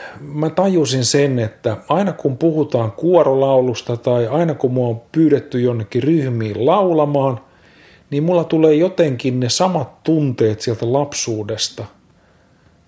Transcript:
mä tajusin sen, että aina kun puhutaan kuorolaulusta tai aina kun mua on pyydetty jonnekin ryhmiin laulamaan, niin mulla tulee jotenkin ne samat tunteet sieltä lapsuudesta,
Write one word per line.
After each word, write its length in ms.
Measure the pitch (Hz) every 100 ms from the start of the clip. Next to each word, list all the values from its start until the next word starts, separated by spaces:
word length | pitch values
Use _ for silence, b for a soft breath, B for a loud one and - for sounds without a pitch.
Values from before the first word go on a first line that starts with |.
| B B
mä 300 | 143 151 156
tajusin 560 | 165 196 180 127 131 120
sen, 340 | 143 143 127
että 380 | 107 - 117 104 -
aina 240 | 160 202
kun 240 | - 139 127
puhutaan 540 | 165 156 147 123 110
kuorolaulusta 1040 | - 165 175 139 135 135 131 127 113 - 117
tai 300 | 131 120 113
aina 260 | 147 165
kun 200 | 139 127
mua 140 | 127 120
on 140 | 113 -
pyydetty 500 | 160 156 131 - 127
jonnekin 420 | 123 113 104 120
ryhmiin 600 | 135 165 135 117 110 101 131
laulamaan, 760 | 196 185 160 143 147 135 120 b b b b b b b
niin 140 | 143
mulla 200 | 165 175
tulee 300 | 156 160 160
jotenkin 680 | 151 185 185 156 123 131 127
ne 100 | 123
samat 540 | - 185 170 117 -
tunteet 580 | - 160 139 113 113 107
sieltä 320 | - 110 120
lapsuudesta, 920 | 135 143 - - 107 104 107 - - 101 _ _ b b b b b b b